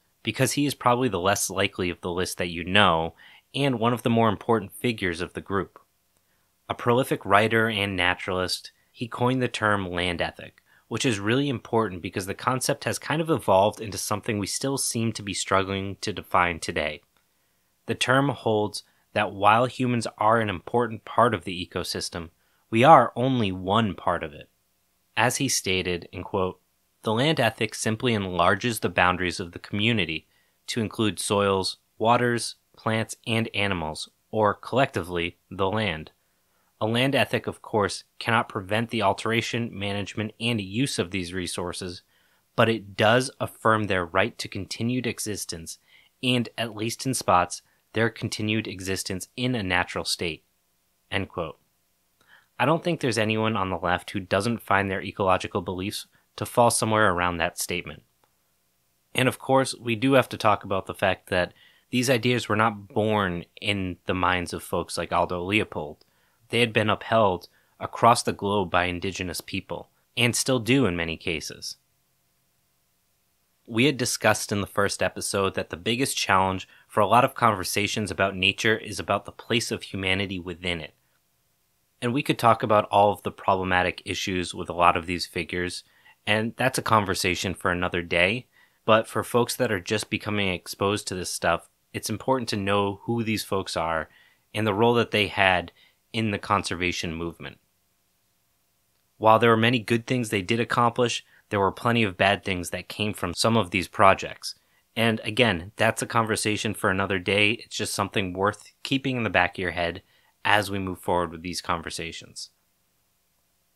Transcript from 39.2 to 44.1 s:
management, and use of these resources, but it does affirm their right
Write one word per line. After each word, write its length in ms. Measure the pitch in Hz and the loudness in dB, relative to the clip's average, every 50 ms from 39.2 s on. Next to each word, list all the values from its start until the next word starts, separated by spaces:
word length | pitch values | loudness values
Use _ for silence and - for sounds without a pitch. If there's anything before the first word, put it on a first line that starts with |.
| - 110 113 117 - - - 117 117 110 - | -2 -2 0 0 0 -2 -2 -4 -4 -6 -6
management, 560 | 95 98 101 101 101 98 - - 113 107 107 - - | -8 -6 -6 -4 -6 -6 -6 -6 -6 -6 -6 -6 -6
and 220 | 113 117 120 104 | -4 -2 -2 -2
use 360 | 98 92 101 117 139 139 - | -4 -4 -4 -2 -2 -2 -2
of 140 | - 98 87 | -4 -4 -4
these 220 | 101 95 87 85 92 | -4 -6 -6 -6 -6
resources, 680 | 92 90 - - 101 90 87 82 - 98 90 90 - - _ _ _ _ _ _ _ _ _ _ | -6 -6 -6 -6 -6 -6 -8 -8 -8 -8 -10 -10 -12 -16 _ _ _ _ _ _ _ _ _ _
but 140 | - 120 113 | 4 4 4
it 260 | 113 107 98 101 98 | 2 0 -6 -6 0
does 340 | - 110 104 117 127 131 139 - - | 2 4 6 6 4 2 -2 -6 -8
affirm 440 | 120 - - - - 113 110 110 107 | -8 -10 -6 0 2 4 4 4 2
their 200 | 98 95 92 87 | 0 0 -2 -2
right 320 | 82 | 0